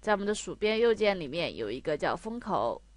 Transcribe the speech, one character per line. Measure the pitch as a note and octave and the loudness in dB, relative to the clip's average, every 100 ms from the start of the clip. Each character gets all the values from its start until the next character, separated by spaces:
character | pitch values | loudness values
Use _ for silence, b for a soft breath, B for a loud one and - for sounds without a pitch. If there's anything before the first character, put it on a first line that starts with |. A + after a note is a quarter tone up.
在 | - | 2
我 | G#3 | 2
们 | G3+ | 2
的 | |
鼠 | G#3+ - D#3 | -2 -4 -2
标 | G#3+ | 0
右 | A3 A#3 | 4 4
键 | A3 G#3 G3 | 4 2 2
里 | D3 | -4
面 | D#3 D3+ | -4 -4
有 | E2 G#2+ | -4 -6
一 | B2+ | -4
个 | - D3+ | -2 0
叫 | E3+ B2 | 0 -2
封 | A3 A#3 | -4 -10
口， | A#3 E3 A2+ F#2+ - | -4 0 0 -2 -10